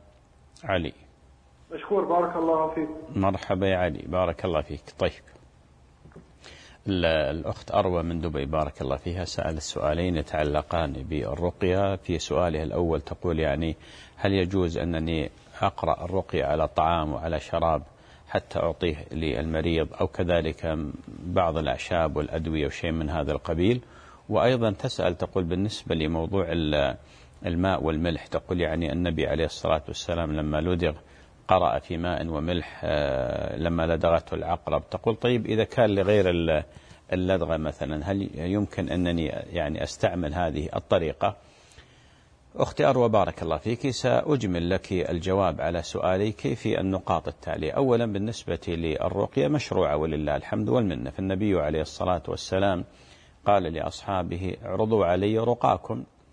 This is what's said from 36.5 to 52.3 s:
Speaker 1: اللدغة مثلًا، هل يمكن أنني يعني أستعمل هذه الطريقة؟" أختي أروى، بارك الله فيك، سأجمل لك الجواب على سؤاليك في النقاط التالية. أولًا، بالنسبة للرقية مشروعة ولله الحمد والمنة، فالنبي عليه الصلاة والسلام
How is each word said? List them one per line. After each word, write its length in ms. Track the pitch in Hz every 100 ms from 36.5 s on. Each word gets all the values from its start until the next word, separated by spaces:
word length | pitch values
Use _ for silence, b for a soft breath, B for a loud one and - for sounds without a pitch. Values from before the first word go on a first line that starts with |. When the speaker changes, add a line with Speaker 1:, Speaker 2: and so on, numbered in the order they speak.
| 76 - B B B -
Speaker 1:
اللدغة 440 | 92 92 95 80 80
مثلًا، 480 | 78 - 71 76
هل 260 | 85 98 95
يمكن 540 | - 87 101 101 - 85
أنني 380 | 90 87 85 73
يعني 560 | - - 85 73 78
أستعمل 520 | - - 104 90 78
هذه 340 | 85 82 73 80 -
الطريقة؟" 600 | - 95 80 - 101 - b b b b b b b b b b - -
أختي 280 | 131 -
أروى، 240 | 147 131 120
بارك 340 | 107 87 -
الله 140 | 82 78
فيك، 340 | 110 120 139
سأجمل 800 | 120 127 123 - 139 107 87 85
لك 220 | 92 -
الجواب 680 | 92 - 85 90 95 92 71
على 220 | 76 85
سؤاليك 720 | - - 87 95 107 104 139
في 260 | 123 113 101
النقاط 480 | 95 95 - 85 76
التالية. 440 | - - 76 76
أولًا، 340 | - 135 117 117
بالنسبة 540 | 101 107 113 - 85 -
للرقية 800 | 82 82 76 90 95 110 135 143
مشروعة 480 | 147 - 98 78 76
ولله 400 | 80 76 73 71
الحمد 320 | - 107 107
والمنة، 420 | 123 104 67 64
فالنبي 500 | 85 95 95 107 90
عليه 200 | 76 78
الصلاة 420 | 76 - 92 87
والسلام 560 | 85